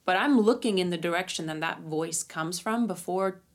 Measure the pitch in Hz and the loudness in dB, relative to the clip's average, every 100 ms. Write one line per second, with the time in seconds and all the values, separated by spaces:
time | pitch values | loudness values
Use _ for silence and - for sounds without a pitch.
0 | - 185 262 269 214 233 233 190 180 170 | 0 2 4 6 6 4 2 2 2 0
1 | 170 170 185 - 160 156 165 165 165 156 | 0 -2 -2 -6 -6 -4 -4 -6 -4 -4
2 | 165 165 - - 160 175 - 226 233 185 | -2 -4 -6 -6 -6 -4 -4 -2 -2 -4
3 | - 180 190 190 _ | -4 0 0 -2 _